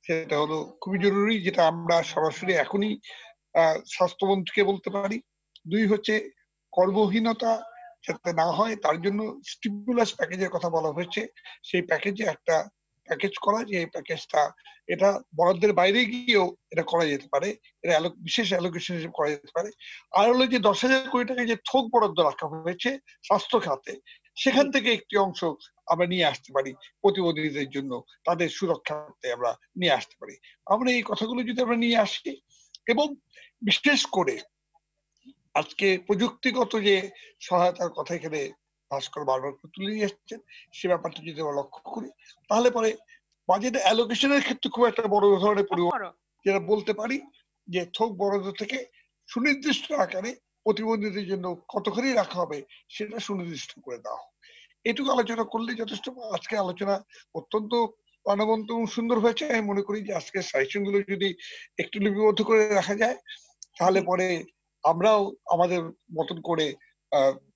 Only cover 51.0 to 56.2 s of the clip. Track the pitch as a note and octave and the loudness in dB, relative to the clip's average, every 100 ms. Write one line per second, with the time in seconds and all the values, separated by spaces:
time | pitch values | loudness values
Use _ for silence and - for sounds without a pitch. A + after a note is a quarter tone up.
51 | G#3 F#3+ F#3+ F#3+ F3+ F3 _ G#3+ G3+ G3+ | -2 -6 -6 -6 -6 -10 _ -6 -4 -2
52 | C4 A#3 F#3 F3+ F3 D3 - - _ - | 0 0 0 -4 -6 -6 -12 -20 _ -12
53 | G#3+ A3 - G3 E3+ D3+ - - - A#2+ | -10 -10 -8 -6 -6 -10 -12 -16 -14 -12
54 | G#2+ - - _ - - - _ A3 B3+ | -10 -12 -12 _ -20 -20 -20 _ -6 -4
55 | C4+ C4 A3 A3+ A3 A3+ A3+ A3+ A3 G#3+ | 0 0 0 -2 -4 -4 -6 -6 -8 -8
56 | - B3+ | -12 -14